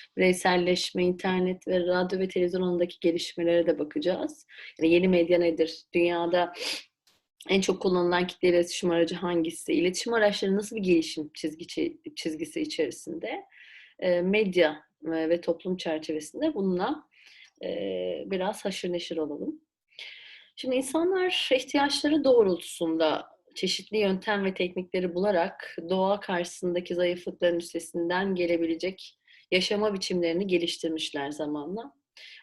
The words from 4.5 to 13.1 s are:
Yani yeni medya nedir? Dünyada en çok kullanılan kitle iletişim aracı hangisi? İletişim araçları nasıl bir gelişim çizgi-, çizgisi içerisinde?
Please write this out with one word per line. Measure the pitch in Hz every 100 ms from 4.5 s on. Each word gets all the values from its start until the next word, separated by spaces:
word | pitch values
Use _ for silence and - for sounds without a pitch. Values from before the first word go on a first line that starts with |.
| - - -
Yani | 160
yeni | 175 185
medya | 180 170 175
nedir? | 170 160 160 - -
Dünyada | 175 175 175 170 180 175 - - - - _ _ _ _ _ -
en | 190
çok | 190 185
kullanılan | 196 180 175 175 180
kitle | - 180
iletişim | 175 175 - 185
aracı | 170 165 175
hangisi? | 180 170 160 170 -
İletişim | 170 175 180 -
araçları | 233 208 202 196 196
nasıl | 208 226
bir |
gelişim | 185 170 160 - 151
çizgi-, | - 160 156 170 - 139 147 - -
çizgisi | 170 156 160 170
içerisinde? | 151 - 147 - -